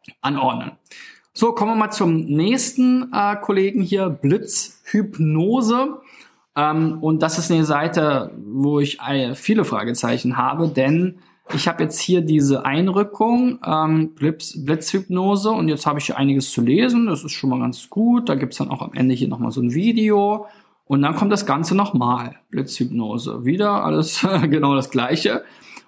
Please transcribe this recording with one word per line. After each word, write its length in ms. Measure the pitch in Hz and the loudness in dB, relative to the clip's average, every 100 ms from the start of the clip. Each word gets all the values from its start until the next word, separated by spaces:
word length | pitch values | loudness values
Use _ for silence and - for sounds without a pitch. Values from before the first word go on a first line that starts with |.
| - - | -20 -8
anordnen. 520 | 135 139 131 120 - - - - - - _ | -6 -2 -2 -4 -8 -14 -20 -20 -20 -20 _
So, 200 | - 233 | 0 0
kommen 180 | 226 214 | 2 0
wir 40 | 226 | 0
mal 140 | 214 | 0
zum 340 | - 190 160 | 0 0 0
nächsten, 880 | 160 147 185 254 - - 254 254 254 | 0 0 2 0 0 2 2 2 0
äh, 240 | 208 202 208 | -2 -2 -2
Kollegen 460 | - 196 196 202 | 0 2 2 0
hier, 280 | 180 196 185 | 0 0 0
Blitzhypnose. 1900 | 143 143 185 - - - - - 208 208 - 156 156 185 247 220 240 277 285 - - - _ _ - | 0 0 0 0 -6 -6 -12 -2 -2 0 0 0 2 2 2 2 0 -2 -6 -18 -20 -20 _ _ -2
Ähm, 420 | 151 160 160 160 | 0 2 0 0
und 220 | 156 160 | 0 2
das 160 | 160 160 | 0 0
ist 140 | 165 | 0
eine 120 | 165 | 2
Seite, 680 | 151 147 160 165 151 135 92 58 | 2 0 0 0 2 0 -2 -10
wo 360 | 104 131 143 147 | -8 -2 2 2
ich, 180 | 143 - | 0 -4
äh, 360 | 120 139 123 120 | -4 -2 -2 -4
viele 280 | - 220 | 0 2
Fragezeichen 720 | 180 107 110 120 117 123 123 123 | 0 -2 -4 -2 -2 0 -2 0
habe, 320 | 127 147 165 | 0 0 0
denn 520 | 131 131 165 185 - _ _ - | 2 2 2 0 -4 _ _ -8
ich 140 | 151 175 | -4 -2
habe 160 | 165 | -2
jetzt 160 | 156 - | -2 -2
hier 200 | - 180 | 0 2
diese 440 | 156 151 139 131 | 4 4 4 2
Einrückung, 960 | 135 147 190 185 208 - 220 240 247 247 | 0 0 0 0 0 0 2 2 2 -2
ähm, 500 | 170 156 156 160 156 | -2 0 2 2 0
Blitz-, 500 | - 143 160 - - | -2 -2 -2 -8 -6
Blitzhypnose, 880 | 139 156 - 190 185 180 190 202 208 | -4 -2 -2 -4 -2 0 2 2 0
und 160 | 214 160 | 0 0
jetzt 180 | 147 151 | 0 -2
habe 140 | 147 | -2
ich 60 | - | -2
hier 120 | - | 0
einiges 320 | 139 139 127 | 2 2 0
zu 120 | - | 0
lesen, 440 | 120 160 247 240 233 | 2 4 4 2 0
das 160 | 156 | -2
ist 80 | 151 | -6
schon 180 | - 139 | -4 -2
mal 100 | 127 | 0
ganz 280 | 123 123 - | -2 -6 -6
gut. 380 | 202 233 240 240 | 0 2 2 2
Da 60 | |
gibt's 240 | 143 127 - | -2 -2 -6
dann 120 | 156 | -6
auch 120 | 139 | -6
am 100 | - | -6
Ende 220 | - 131 | 0 0
hier 140 | 123 131 | 0 -2
nochmal 240 | 123 117 | -2 -4
so 80 | 123 | -2
ein 100 | 120 | -2
Video. 720 | 139 220 226 214 208 202 214 208 - _ _ | 0 2 2 4 4 2 -2 -6 -20 _ _
Und 180 | - 139 | -2 2
dann 120 | 143 | 2
kommt 160 | 160 202 | 2 2
das 160 | 202 175 | 2 0
Ganze 300 | 143 160 190 | -2 0 0
nochmal, 580 | 202 139 120 123 120 - _ | 2 0 0 0 -4 -12 _
Blitzhypnose, 920 | 127 135 - 123 117 110 117 123 117 | -6 -6 -4 -4 -4 -4 -4 -6 -4
wieder 400 | 123 180 208 202 | -2 0 0 0
alles 420 | 160 156 156 - 185 185 | 0 0 0 0 0 2
<laughs> 140 | 151 | 2
genau 240 | 156 143 | 2 2
das 160 | 139 127 | 0 0
Gleiche. 540 | 127 123 160 202 220 - - - - | -2 0 0 0 -2 -6 -20 -20 -20